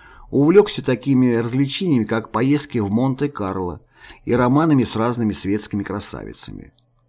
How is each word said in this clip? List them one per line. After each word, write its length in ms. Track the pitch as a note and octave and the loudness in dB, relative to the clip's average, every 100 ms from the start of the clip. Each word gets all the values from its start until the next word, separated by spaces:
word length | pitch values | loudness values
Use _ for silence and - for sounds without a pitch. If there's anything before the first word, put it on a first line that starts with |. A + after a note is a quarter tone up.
| - - - | -20 -20 -4
увлёкся 540 | B2+ D3 G3 G3+ - | 2 6 6 6 0
такими 500 | C3+ B2 C#3 C3 B2+ | -2 -2 2 2 4
развлечениями, 720 | A#2 A2+ B2+ C#3 - F#3+ C3 | 2 0 0 -2 -2 0 0
как 280 | G#2+ A2+ G#2+ | 2 -2 -4
поездки 480 | A2 C3+ D3 - B2 | -2 0 0 -2 -4
в 120 | G2+ | 0
Монте-Карло 920 | A2 C3 C3 C#3+ C#3+ G2 F#2+ F2+ D#2 _ _ - - - | 0 0 0 -4 -4 -6 -4 -6 -8 _ _ -20 -14 -2
и 80 | |
романами 500 | A#2+ B2 C#3 E3 C#3 | 2 4 4 4 2
с 120 | A#2 A2 | 2 -2
разными 380 | A#2 A#2+ G#2+ | -2 0 -2
светскими 500 | F#2+ F#2+ G#2 - G#2 | -2 -4 -4 -4 -8
красавицами. 880 | G2 G2 - B1 G#1 - - G1+ G1+ _ _ _ | -6 -8 -10 -12 -14 -14 -16 -16 -18 _ _ _